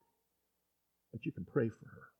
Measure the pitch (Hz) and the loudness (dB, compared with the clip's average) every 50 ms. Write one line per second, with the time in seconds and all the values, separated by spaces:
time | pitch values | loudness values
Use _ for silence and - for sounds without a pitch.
0 | _ _ _ _ _ _ _ _ _ _ _ _ _ _ _ _ _ _ _ _ | _ _ _ _ _ _ _ _ _ _ _ _ _ _ _ _ _ _ _ _
1 | _ _ - - - 165 - - - - - 147 117 113 - - - - - - | _ _ -8 -6 -4 -4 -2 -2 -2 2 4 4 4 4 2 -2 -12 -16 -16 -16
2 | - - - _ | -16 -18 -20 _